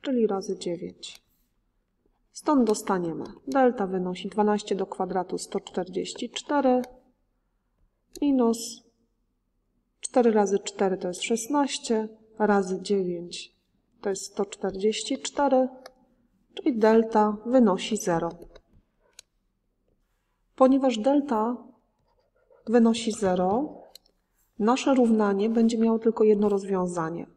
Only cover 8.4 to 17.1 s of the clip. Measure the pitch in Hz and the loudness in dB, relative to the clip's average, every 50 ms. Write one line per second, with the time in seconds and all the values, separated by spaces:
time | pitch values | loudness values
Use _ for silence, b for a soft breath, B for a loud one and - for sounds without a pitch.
8.4 | 240 226 226 - - - - - _ _ _ _ _ _ _ _ _ _ _ _ | 2 2 0 -2 -6 -12 -14 -16 _ _ _ _ _ _ _ _ _ _ _ _
9.4 | _ _ _ _ _ _ _ _ _ _ _ _ - - - 262 240 233 220 214 | _ _ _ _ _ _ _ _ _ _ _ _ -18 -2 0 2 4 4 4 2
10.4 | 208 196 196 196 - - - - 208 190 185 185 - 180 180 - - - 233 226 | 2 2 0 -2 -4 -4 -4 -2 -2 -2 -2 -2 -6 -8 -8 -8 -4 -4 -4 -4
11.4 | - - 285 294 285 254 - - - - 233 220 220 220 - _ _ _ _ - | -4 -2 0 0 0 0 -4 -8 -4 -2 -2 -2 -2 -6 -12 _ _ _ _ -2
12.4 | 214 208 208 202 190 185 190 180 185 - 208 196 185 180 180 170 175 175 170 - | 0 2 2 2 2 0 -4 -6 -2 -2 -2 0 0 -2 -4 -6 -8 -12 -14 -14
13.4 | - - _ _ _ _ _ _ _ _ _ _ - 208 190 196 - - - - | -16 -16 _ _ _ _ _ _ _ _ _ _ -6 -6 -6 -6 -8 -14 -6 -6
14.4 | 202 - - - - 190 185 190 190 214 220 - - - 269 262 - - - - | -6 -6 -6 -8 -8 -6 -6 0 -2 0 0 -2 -4 -6 -6 -6 -6 -8 -4 0
15.4 | 285 277 262 262 262 254 - - - - _ _ _ _ _ _ _ _ _ _ | 0 2 4 2 2 0 -4 -12 -20 -20 _ _ _ _ _ _ _ _ _ _
16.4 | _ _ _ - - 320 254 220 208 220 220 226 226 226 | _ _ _ -4 -2 -2 0 2 4 6 6 6 4 4